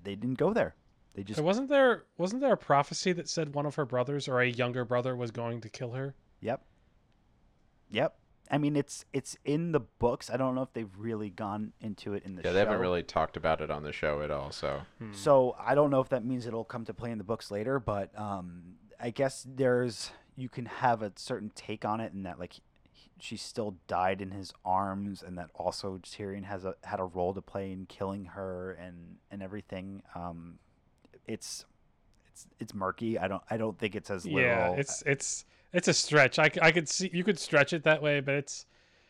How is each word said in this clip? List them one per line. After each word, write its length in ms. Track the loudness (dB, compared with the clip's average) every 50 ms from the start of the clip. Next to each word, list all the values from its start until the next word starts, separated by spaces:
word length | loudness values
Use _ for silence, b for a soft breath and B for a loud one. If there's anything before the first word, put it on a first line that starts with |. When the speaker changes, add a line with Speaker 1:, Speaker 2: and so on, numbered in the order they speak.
| -8
Speaker 1:
they 120 | -8 -6
didn't 220 | -4 -4 -4 0 2
go 160 | 2 2 4
there. 220 | 2 0 0 -2 -6 _ _ _ _ _ _ -12
They 100 | -12 -10
just 140 | -4 -2 0
Speaker 2:
So 60 | 2
wasn't 240 | 2 2 2 2 2
there, 380 | 4 6 6 6 6 4 -2 _ _ -2
wasn't 240 | -2 -2 0 0
there 120 | 2 4 2
a 40 | 2
prophecy 540 | 4 4 4 4 4 2 -2 -2 0 0
that 160 | 0 0 -2 -4
said 260 | -4 -2 -2 -2 -2
one 120 | -2 -2
of 100 | -2 -2
her 100 | -2 -2
brothers 440 | 0 0 0 0 0 0 -2 -2 0
or 100 | 2 4
a 80 | 4 4
younger 380 | 4 2 0 0 0 -2 0
brother 280 | 2 2 2 2 0 -2
was 140 | -2 -4 -4
going 280 | -4 -4 -4 -4 -4 -6
to 80 | -8 -10
kill 220 | -10 -8 -8 -6
her? 240 | -6 -6 -6 -6 -8 -12 _ _ _ _
Speaker 1:
Yep. 240 | -2 -2 -2 -2 -4 _ _ _ _ _ _ _ _ _ _ _ _ _ _ _ _ _ _ _ _ _ _ _ _ _
Yep. 240 | 0 0 0 0 -2 _ _ _ _ _ _ -2
I 80 | 0 2
mean, 180 | 2 4 2
it's, 300 | 2 0 0 -6 -14 -12 -6 -4
it's 240 | -4 -4 -4 -10 -8 -2
in 260 | 0 0 0 2 2
the 80 | 0 0
books. 500 | 0 -2 _ 0 2 2 2 0 -2 -4
I 60 | -2
don't 200 | 0 0 0 0
know 60 | -2
if 120 | -4 -4 -6
they've 160 | -8 -8 -8 -10 -8
really 320 | -6 -4 -4 -4 -4 -6
gone 420 | -6 -6 -4 -4 -4 -4 -4 -6 -8 _
into 340 | -10 -10 -10 -8 -6 -6 -6
it 100 | -4 -6
in 100 | -8 -8
the 60 | -4 0
Speaker 3:
Yeah, 80 | 2
they 80 | 4 6
haven't 160 | 6 6 4
Speaker 1:
show. 60 | 2
Speaker 3:
really 220 | 2 2 2 2 0
talked 340 | 0 2 2 2 2 0 0
about 240 | 2 2 4 2
it 100 | 2 -2
on 120 | -4 -4 -4
the 100 | -6 -4
show 280 | -2 0 0 2 0
at 100 | 0 -2
all, 200 | -2 -2 -4 -6
so. 300 | -6 -4 -4 -2 -2 -4 -6 -10 _ -14
Speaker 2:
Hmm. 140 | -12 -12 -10
Speaker 1:
So 420 | -2 4 8 8 8 8 6 2 -2
I 160 | 0 4 6
don't 160 | 6 6 6
know 120 | 6 4
if 80 | 2 2
that 160 | 0 -2 -2
means 200 | -2 -4 -4 -4
it'll 200 | -4 -4 -6 -6
come 180 | -6 -8 -8 -8
to 80 | -8 -8
play 180 | -8 -8 -6
in 60 | -6 -6
the 60 | -4
books 260 | -4 -4 -4 -4 -4
later, 300 | -4 -2 0 0 0 0
but, 380 | 0 0 0 -2 -2 -4 -6 -8
um, 560 | -6 -6 -6 -6 -6 -8 -12 -14 -16 -18 -20 -20 -20 -20 -14 -8
I 100 | -6 -4
guess 360 | 0 0 0 0 0 -4 -10 -10
there's, 640 | -2 2 4 6 6 6 4 2 -2 -4 -8 -12 B B B B _
you 140 | -12 -12 -10
can 160 | -8 -8 -10
have 360 | -8 -4 0 2 4 4 2
a 120 | 0 -6 -8
certain 360 | -10 -8 -6 -6 -6 -6 -8 -12
take 300 | -12 -10 -8 -8 -4 -2
on 160 | -2 -2 -2
it 100 | -4 -6
in 120 | -6 -8 -8
that, 160 | -8 -8 -8
like, 140 | -10 -12 -12 -16 -20 _ _ _ _ _
he, 180 | _ -20 -20 _ _ -18
she 180 | -14 -12 -10 -10
still 400 | -10 -8 -6 -4 -4 -4 -6 -8 _ -2
died 340 | 0 2 4 2 2 0
in 100 | -2 -6
his 220 | -8 -8 -10 -12 -14 _ -4
arms, 580 | 0 0 2 2 0 -2 -4 -4 -6 -6 -8 -10
and 140 | -10 -10 -10
that 120 | -10 -10 -10
also 440 | -4 -4 -2 -2 -2 -4 -6 -8 -8 -10
Tyrion 400 | -14 -12 -10 -10 -8 -8 -8 -8
has 220 | -8 -10 -8 -6
a, 100 | -8 -8 -8 -8
had 160 | -8 -4 -4
a 60 | -4
role 280 | -4 -2 -2 -2 0 -2
to 80 | -4
play 300 | -8 -8 -8 -6 -6 -6
in 140 | -8 -10 -12
killing 400 | -14 -8 -6 -6 -4 -4 -6 -8
her 480 | -10 -10 -8 -8 -6 -6 -8 -8 -10 -10
and, 420 | -12 -14 -14 -14 -16 -18 -18 -20 -20 _ _
and 100 | -12 -12
everything. 600 | -10 -8 -10 -10 -10 -10 -10 -10 -8 -10 -12 -14 -14 -14 -12
Um, 460 | -8 -8 -8 -8 -10 -12 -16 -18 -20 _ _ _ _ _ _ _ _ _ _ -20 -18 _
it's, 400 | -8 -8 -8 -8 -10 -12 -12 -14 -18 _ _ _ _ _ _ _ _ _ _ _ _
it's, 200 | _ -20 -20 -20 -14 _
it's 140 | -12 -10 -4
murky. 440 | -2 -2 -2 -2 -2 -2 -2 0 0
I 120 | 0 0
don't, 140 | -2 -4 -4 -4
I 60 | -2
don't 220 | -2 -2 -2 -2 -2
think 160 | -2 -2 -2
it's 140 | -4 -6 -4
as 160 | -6 -6 -4
Speaker 2:
Yeah, 100 | -2 2
Speaker 1:
literal. 400 | 4 4 4 4 4 2 2 2 0
Speaker 2:
it's, 260 | -2 -2 -6 -4 -2
it's, 400 | 0 0 0 -2 -4 -6 -8 b b b b b b -2
it's 140 | 2 2 4
a 60 | 4
stretch. 440 | 4 2 4 6 8 8 8 6 4
I 120 | 4 4
c-, 100 | 4 6
I 120 | 6 6 6
could 160 | 6 2 0
see, 200 | -2 -2 -2 -2 -2
you 100 | 0 2
could 160 | 2 2 0
stretch 320 | 0 4 6 6 6 6
it 120 | 4 2 4
that 160 | 4 4 4
way, 180 | 4 2 2 2
but 160 | 2 2 0
it's, 300 | 0 -2 -4 -8 -12 -12 b b b b b b b b b